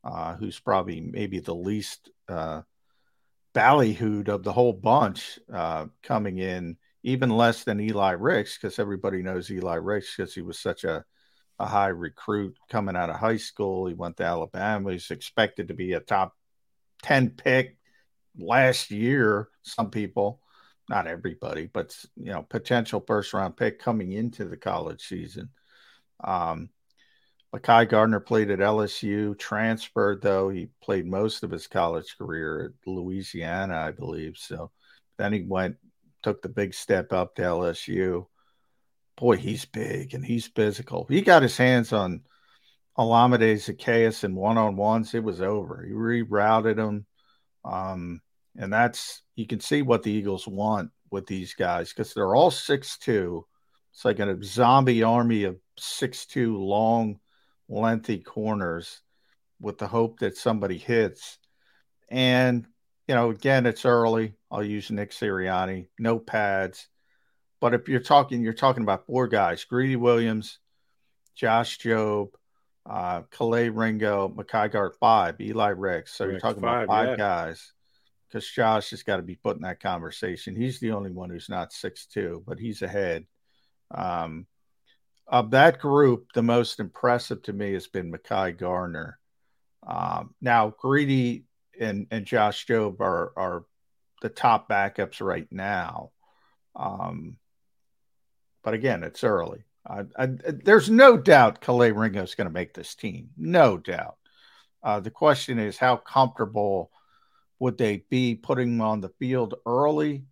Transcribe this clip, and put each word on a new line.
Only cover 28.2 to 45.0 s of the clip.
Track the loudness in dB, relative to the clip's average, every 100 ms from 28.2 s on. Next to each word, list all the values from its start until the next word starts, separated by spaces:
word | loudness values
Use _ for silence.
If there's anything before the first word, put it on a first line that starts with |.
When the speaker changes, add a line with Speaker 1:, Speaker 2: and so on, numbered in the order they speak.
| 2 0 2
Speaker 1:
at | 2
L | 2 2
S | -2 -4
U, | -4 -2 -4
transferred | -6 -6 -2 -2 -2 -4 0 0 0
though. | 0 2 0
He | -4 -10 _
played | -4 -4
most | -2 -2 -2 -4
of | -8
his | -10 -4
college | -2 0 -2 -8 -16
career | -8 -6 -6 -6
at | -8 _ -10
Louisiana, | -8 -8 -8 -10 -10 -6 -6 -4 -4
I | -6
believe. | -8 -10 -10 -10 -14
So | -14 -14 -14 _ _ _ _ -8
then | -4
he | -4
went, | -4 -4 -4 -8 _ _ _ _
took | -6 -4
the | -8
big | -6 -6
step | -6 -2 -2 0
up | -2 -2
to | -4
L | -2 0
S | -2 -6 -6
U. | -2 -2 -2 -8 _ _ _ _ _ _ _ _ 0
Boy, | 4 4
he's | 0 -8
big | -8 -8 -6 -6 -8
and | -10
he's | -4 -4 -2
physical. | 0 0 0 -8 -8 0
He | 2
got | 8 8
his | 8
hands | 4 4 4 2
on | 0 0 -4 _ _ _ _ _ _ _ -2
Olamide | 4 6 6 6 4
Zaccheaus | 2 -2 -6 0 4 4 2
in | -6
one-on-ones. | -2 2 2 2 2 2 2